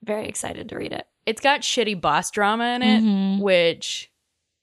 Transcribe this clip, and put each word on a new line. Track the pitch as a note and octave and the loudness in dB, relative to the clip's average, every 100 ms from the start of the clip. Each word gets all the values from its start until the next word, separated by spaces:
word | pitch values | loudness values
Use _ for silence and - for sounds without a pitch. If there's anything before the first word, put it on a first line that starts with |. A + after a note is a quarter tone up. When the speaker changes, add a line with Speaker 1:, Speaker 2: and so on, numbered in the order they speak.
Speaker 1:
very | A3 G#3+ - | -6 -6 -6
excited | - - - A#3 | -8 -8 -10 -10
to | - | -10
read | - | -8
it. | - - _ - | -8 -12 _ -6
Speaker 2:
It's | A3 | -2
got | C#4 C#4+ | 0 0
shitty | - B3 G#3+ F#3 | 0 -2 -2 0
boss | D#3+ D3+ - | 0 0 0
drama | G#3 G3+ A3+ A#3+ B3 | 0 2 2 0 0
in | |
it, | A3+ A3 | 2 4
Speaker 1:
Mm-hmm. | A3 G3 G3 G3 | 4 2 2 2
Speaker 2:
which | G3 F3 E3+ - - - - _ _ _ _ _ | 4 4 4 0 -6 -8 -12 _ _ _ _ _